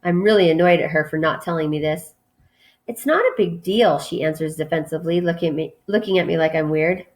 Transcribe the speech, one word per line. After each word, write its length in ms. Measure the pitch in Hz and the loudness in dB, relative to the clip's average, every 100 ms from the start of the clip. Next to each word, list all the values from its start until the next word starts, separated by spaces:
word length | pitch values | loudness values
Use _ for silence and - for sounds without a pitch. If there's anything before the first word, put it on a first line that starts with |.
I'm 200 | 175 175 | 0 2
really 260 | 202 214 175 | 4 4 4
annoyed 300 | 160 180 170 | 6 4 4
at 120 | 147 | 2
her 140 | 156 | -2
for 120 | 151 156 | -2 -2
not 240 | 156 151 | -2 -2
telling 280 | - 170 156 | -4 -2 -2
me 100 | 151 | -2
this. 340 | 151 160 - _ _ _ _ _ _ _ - | -2 -4 -8 _ _ _ _ _ _ _ -14
It's 180 | 233 | -8
not 200 | 269 339 | 0 2
a 80 | 508 | 0
big 260 | - 180 170 | 0 -2 -2
deal, 380 | - 208 214 147 | -4 2 2 2
she 240 | - 170 | -4 -4
answers 320 | 156 156 156 | -4 -2 -6
defensively, 640 | 156 156 165 156 156 165 175 | -6 -4 -4 -4 -6 -2 0
looking 300 | 175 170 170 | 0 -2 -2
at 60 | |
me, 180 | 151 160 _ - | -4 -6 _ -2
looking 320 | 208 214 190 | -2 0 0
at 80 | 170 | 0
me 100 | 165 | 0
like 180 | 160 | 0
I'm 140 | 160 156 | 0 0
weird. 360 | 156 160 180 - | 0 0 -2 -8